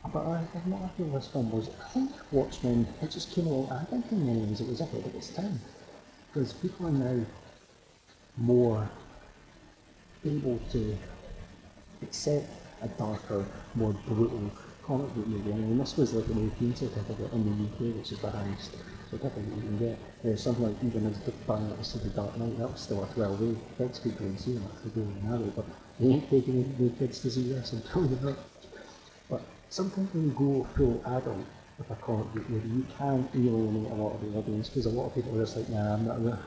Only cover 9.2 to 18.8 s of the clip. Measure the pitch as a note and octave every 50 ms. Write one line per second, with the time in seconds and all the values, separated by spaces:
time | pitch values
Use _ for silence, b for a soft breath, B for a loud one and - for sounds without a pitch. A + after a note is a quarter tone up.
9.2 | - - - - - - - - - - - - - - - - - - - -
10.2 | - D3+ D3 D3 C3+ C3 A#2+ A2+ - - - A#2+ G#2+ G#2+ G#2 G2 - - - -
11.2 | - - - - - - - - - - - - - - - - - - - -
12.2 | - D3 D3 C#3+ D3 - - - - - - - - A2 F#2+ - G#2+ G#2+ G#2+ G2+
13.2 | - - A2 G2+ G2 G2 - - - - - A#2 A2+ G#2+ G#2 F#2+ - - A2+ G#2
14.2 | A#2 - B2 A2 G2+ G2+ - - - - - - - - C#3 B2+ C#3+ C3 - A#2
15.2 | G#2 A2+ G#2+ G2+ G2 G#2 G#2 A2 A2 A2 A2+ B2+ C#3 - - D#3+ C#3 G#2+ A2+ A2+
16.2 | G#2 - A2+ G#2+ G#2+ G#2+ - - A#2+ A#2+ B2 - C3+ A2+ - A2 G#2 A2 A2 G#2+
17.2 | G#2+ - - A2+ G#2+ G#2 G2+ G#2 G#2 G#2+ - - A#2+ A#2 A2+ G#2+ G2+ - G2+ G#2
18.2 | - G#2 G2 G#2 G2+ G2+ G2+ G2+ - - - -